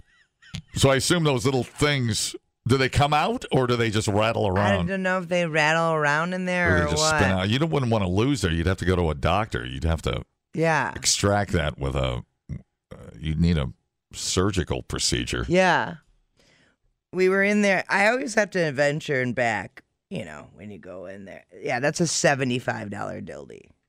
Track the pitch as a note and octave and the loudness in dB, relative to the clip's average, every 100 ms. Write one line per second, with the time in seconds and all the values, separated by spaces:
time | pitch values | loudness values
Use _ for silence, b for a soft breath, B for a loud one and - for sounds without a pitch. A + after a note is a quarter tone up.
0 | B B B _ - - - - C#3 C3+ | B B B _ -18 -16 -12 2 4 4
1 | - F3 D#3 B2+ C3+ C3+ A2+ - D3 C#3 | 2 2 2 2 2 0 -2 0 0 2
2 | A#2+ G#2 - - _ _ - C3+ C3 - | 0 -2 -4 -8 _ _ 0 2 2 2
3 | C#3+ D3+ F#3 A#3+ - C3 B2 A#2+ A2+ G#2 | 2 4 2 -2 -2 0 2 2 2 0
4 | G#2+ G2+ A2 A2 G#2 F#2 G#2 G2 B2 F#3+ | 0 2 2 2 0 2 2 2 0 -2
5 | F#3 F#3 E3+ F3+ E3+ D#3 D3+ E3 E3 D#3+ | -2 -2 -2 -2 0 2 4 4 2 2
6 | D3 D3+ F3 F#3 F3+ F3+ F3 D#3 D3 D3+ | 2 0 0 -4 -2 0 2 2 2 0
7 | D#3 D#3 C3+ F#2 G2 B2 E3 D3+ B2 A2+ | 2 2 2 2 0 0 0 0 0 0
8 | F#2 F#2+ C3 C3+ G2 E2 E2 F#2+ E2+ F2+ | 0 0 2 0 0 0 0 0 0 2
9 | E2 D2 D#2 F#2+ A2 - B1 C2+ D#2+ D#2+ | 2 0 0 0 -2 -6 -6 -4 -2 0
10 | - A#1+ - _ _ E3 E3 D3+ A2+ - | -2 -6 -8 _ _ -2 0 0 -2 -4
11 | - - G2+ G2+ G2 F2+ D2 B1 C#2 C2 | -2 2 2 2 0 0 -2 -4 -4 -2
12 | C2 A#1+ - _ - - - _ _ - | -2 -4 -10 _ -14 -14 -14 _ _ -20
13 | - A1+ D2+ D#2 E2+ D#2+ C2 - _ _ | -18 -10 -4 2 2 2 -2 -8 _ _
14 | _ - - - F#2+ F#2+ D2+ B1+ - C2+ | _ -10 -4 0 0 0 -4 -4 -6 -4
15 | - A#1+ A#1+ A#1+ A#1 F3+ F#3 D3+ A2+ E3 | -2 -2 -2 -4 0 2 4 2 0 -8
16 | _ _ _ _ b b b b _ _ | _ _ _ _ b b b b _ _
17 | _ F3 F#3 G3 G3 G#3 G3+ F3+ - F#3 | _ 0 2 4 2 4 4 2 2 2
18 | G3+ B3+ C#4 G#3 G#3 F#3 D#3+ B2+ C#3+ D3+ | 4 2 0 0 0 0 0 2 2 0
19 | - C3+ B2 A#2+ A#2+ G#2 G#2+ - _ _ | -2 -2 0 0 0 0 -6 -14 _ _
20 | - F3 F2 D2 - - G#2 F#2+ F2+ F2+ | -12 -10 -10 -14 -18 -20 -18 -16 -16 -14
21 | F#2 G2 F#2+ E2 _ F#2 C3+ B2 C#3+ D#3+ | -14 -16 -18 -20 _ -12 -6 -2 -2 0
22 | E3 - D#3 C3+ C3+ B2 A#2+ A2+ G#2 G2+ | -2 2 2 2 0 -2 -4 -6 -8 -10
23 | G#2 G2 F#2+ C#2+ C2+ A1 - _ | -10 -10 -12 -14 -16 -20 -20 _